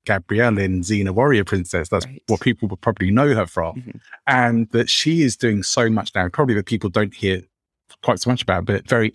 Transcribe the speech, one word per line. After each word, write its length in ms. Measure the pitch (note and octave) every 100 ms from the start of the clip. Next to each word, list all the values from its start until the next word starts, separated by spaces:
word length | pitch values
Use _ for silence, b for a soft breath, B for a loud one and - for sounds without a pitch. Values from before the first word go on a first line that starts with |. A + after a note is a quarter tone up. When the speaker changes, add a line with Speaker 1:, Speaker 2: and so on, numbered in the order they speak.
| -
Speaker 1:
Gabrielle 540 | G2 - G#2 A#2+ G2+
in 220 | F#2+ F#2
Xena 280 | F2 G#2 G2
Warrior 340 | F#2+ C#3+ A#2
Princess. 460 | F#2+ G2 F2+ F2 D#2
That's 160 | - C3
Speaker 2:
Right. 160 | C#3 -
Speaker 1:
what 140 | G#2
people 260 | B2+ A2+ G#2+
would 140 | -
probably 280 | - G2+ F#2
know 240 | A2 D3
her 140 | A2+ F2
from. 300 | - E2 B2+
Speaker 2:
Mm-hmm. 200 | B2 - B B -
Speaker 1:
And 420 | B2+ A#2+ A#2 A2
that 200 | A#2 A2+
she 320 | - D3+ E3
is 120 | C#3 -
doing 280 | A#2+ G#2
so 260 | - - A2+
much 220 | A2 -
now, 160 | G2 F2+
probably 240 | - C3+
that 140 | G#2 F#2+
people 240 | A2+ G#2
don't 240 | G2 G2+ -
hear 260 | G2+ F#2 - _ _ _ _ -
quite 160 | - G2
so 100 | B2
much 140 | B2
about, 200 | - F2+ F2+
but 220 | G2 -
very 240 | B2 A2